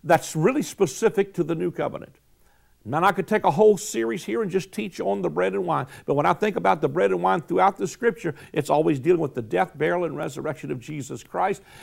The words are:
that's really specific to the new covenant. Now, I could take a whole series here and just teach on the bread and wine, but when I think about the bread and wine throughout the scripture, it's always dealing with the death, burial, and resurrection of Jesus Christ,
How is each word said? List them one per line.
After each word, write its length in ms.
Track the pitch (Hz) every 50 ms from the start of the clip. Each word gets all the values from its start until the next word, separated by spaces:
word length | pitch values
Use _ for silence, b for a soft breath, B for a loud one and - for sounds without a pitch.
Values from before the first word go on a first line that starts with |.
| b
that's 300 | 151 170 - - - -
really 240 | 156 156 233 262 294
specific 720 | 190 - - - 196 147 - - 226 208 - 196 196 196
to 100 | - 180
the 120 | 160 151 165
new 160 | 160 180 170
covenant. 460 | - - 151 - - - - - - _ _ _ _ _ _ _ _ _ _ _ _ _ _
Now, 160 | 104 135 160
I 100 | 175 202
could 140 | 196 196 -
take 180 | - 214 208 -
a 60 | 185
whole 280 | 139 175 214 214 208 -
series 440 | - - - 226 226 226 226 180
here 200 | - 202 214 233
and 80 | 220 180
just 200 | 165 190 - -
teach 300 | - 220 214 190 - -
on 220 | 175 190 202 202
the 80 | 180 170
bread 240 | 147 170 185 190 190
and 100 | 196 185
wine, 220 | 170 156 139 123 B B B B
but 80 | -
when 140 | 143 143 147
I 80 | 180 170
think 220 | - 208 214 185
about 260 | - 175 190 185 156
the 60 | 160 139
bread 200 | 139 175 196 196
and 120 | 190 175
wine 180 | 175 185 190 175
throughout 380 | - - 175 185 185 196 190 -
the 80 | 202
scripture, 480 | - - - 233 233 - - - 160 139 B B B
it's 160 | B 156 139 -
always 320 | 147 147 160 170 151 131
dealing 220 | 123 165 180 165
with 120 | 160 139 -
the 60 | 127
death, 320 | 113 107 147 180 190 - - 139
burial, 260 | 151 165 175 180 175
and 100 | 160 143
resurrection 560 | 147 160 156 135 135 - 156 147 - - 143
of 80 | 143 123
Jesus 440 | 113 147 156 147 127 - 135 117
Christ, 400 | - - - 180 185 202 196 - B B B B